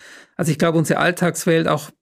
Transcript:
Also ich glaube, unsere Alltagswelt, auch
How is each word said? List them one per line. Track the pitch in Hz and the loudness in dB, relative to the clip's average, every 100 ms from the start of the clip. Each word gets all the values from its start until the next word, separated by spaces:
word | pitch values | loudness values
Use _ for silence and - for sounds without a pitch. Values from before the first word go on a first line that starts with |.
| - - - - | -20 -20 -14 -4
Also | 151 | -2
ich | - | 0
glaube, | 170 165 | 2 2
unsere | 156 160 | 0 0
Alltagswelt, | 165 175 175 - - 165 165 | 0 0 -2 -2 0 0 0
auch | 151 - _ | -2 -6 _